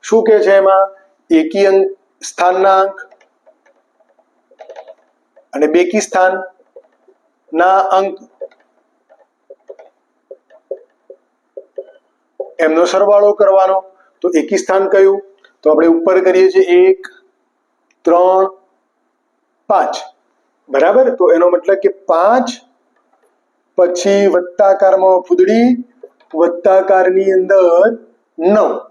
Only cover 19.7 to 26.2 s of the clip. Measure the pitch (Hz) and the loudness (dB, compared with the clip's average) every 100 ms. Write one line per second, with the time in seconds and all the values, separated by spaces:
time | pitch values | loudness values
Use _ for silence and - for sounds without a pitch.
19.7 | 196 - - - _ _ _ _ _ _ | -2 -2 -8 -16 _ _ _ _ _ _
20.7 | 135 160 233 262 240 180 165 180 254 - | -2 0 2 0 0 0 2 0 0 -2
21.7 | - - - - 165 196 247 240 - _ | -2 -2 -6 -4 0 0 0 -4 -12 _
22.7 | _ _ _ _ _ _ _ _ _ _ | _ _ _ _ _ _ _ _ _ _
23.7 | - 180 175 196 196 196 175 180 - 196 | -2 -2 -2 -2 0 0 -2 -4 -2 0
24.7 | 190 190 190 190 185 - 359 185 226 240 | 2 2 2 2 0 0 0 2 2 2
25.7 | 240 - _ - _ | 0 -6 _ -20 _